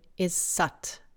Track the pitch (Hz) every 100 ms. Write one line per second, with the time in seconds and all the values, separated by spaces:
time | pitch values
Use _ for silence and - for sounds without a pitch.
0 | - - 180 - - - 160 - - -
1 | -